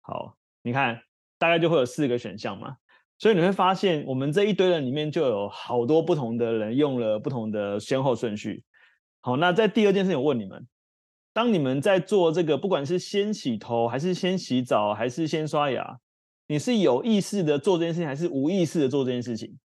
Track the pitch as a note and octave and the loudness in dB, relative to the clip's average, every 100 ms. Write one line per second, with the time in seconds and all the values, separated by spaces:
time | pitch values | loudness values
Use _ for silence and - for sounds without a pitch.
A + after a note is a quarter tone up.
0 | - - - _ _ _ A#2 B2+ B2+ A2+ | -10 -10 -12 _ _ _ -4 -2 -2 -4
1 | _ _ _ _ E3 E3+ E3 D#3+ B2 - | _ _ _ _ 2 4 4 2 2 0
2 | C#3 A#2+ A2 G2+ A#2 G2 - C3+ _ _ | 0 0 -4 -10 -10 -8 -12 -16 _ _
3 | _ _ G#3+ G3 F3 G3 F#3 F#3 G3 D3+ | _ _ 4 4 2 4 2 2 0 0
4 | C3 C3 C#3 D#3 G#3 F#3+ F#3 E3 C3 D3 | -2 -2 0 2 2 2 2 2 0 -2
5 | D3+ E3+ C#3 G2+ G2+ - - A#2+ A#2+ D#3 | -4 0 0 0 -4 -8 -4 -2 4 2
6 | D#3+ D#3+ A#2 A#2 A#2 A2+ G#2+ B2+ D3 B2+ | 4 0 0 -2 0 0 0 0 0 0
7 | A2+ G#2+ D3 C3 A2 G#2+ G2+ G#2 - C3+ | 0 -2 -2 -6 -4 -4 -4 -4 -2 -2
8 | C3+ A#2 A#2+ G#2 A2+ - _ _ _ _ | 0 -2 -4 -6 -8 -10 _ _ _ _
9 | _ _ - B2+ F3+ F3+ G#3+ A#3 G3+ F#3+ | _ _ -4 2 2 4 2 4 2 2
10 | F#3+ D#3 D3 B2 G2 - - _ _ _ | 0 0 0 -2 -6 -14 -20 _ _ _
11 | _ _ _ G#3+ A#3+ F#3+ C3+ C3+ G3+ F#3+ | _ _ _ -2 2 2 2 0 2 2
12 | - G#3 E3+ D#3+ D#3+ C#3+ G3 E3+ C#3 F3+ | 4 4 4 2 2 0 2 0 0 -4
13 | - G3+ G#3 G#3 - - - A#2 A#2 B2 | -2 -2 -2 -2 -4 -4 -2 0 0 0
14 | F3 F3 F3+ F#3 - B2+ B2 A#2 G#2 G#2 | -2 -2 -2 -2 -2 -2 2 0 2 0
15 | B2+ C#3+ D#3 D#3+ D#3 D3+ D3 A2+ - - | -4 -2 -4 -2 -2 -2 0 -2 -6 -12
16 | _ _ _ _ _ D3+ B3 A#3 D#3 B2 | _ _ _ _ _ -4 0 2 4 2
17 | A#3+ G#3 F3+ G3+ D#3 D3 - F3 E3+ E3 | 2 2 2 -2 0 2 2 2 0 -2
18 | D#3+ C#3 F3 C#3 C#3+ G3 E3 F3 C3+ C#3+ | -4 -4 -4 0 0 2 0 0 0 0
19 | B2+ B2 A#2+ A2 A2 - | 0 -2 -4 -6 -8 -16